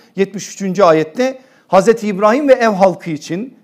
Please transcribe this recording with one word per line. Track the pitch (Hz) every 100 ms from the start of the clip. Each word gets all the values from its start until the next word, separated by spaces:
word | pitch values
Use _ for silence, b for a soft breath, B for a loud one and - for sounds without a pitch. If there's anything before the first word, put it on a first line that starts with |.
| B B
yetmiş | 196 196 -
üçüncü | - 196 180
ayette | 185 160 156 - 254 262 b b b
Hazreti | 185 185 226 208
İbrahim | 185 214 247 285
ve |
ev | 247 226
halkı | 190 196 170 175
için, | 151 - 170 254 -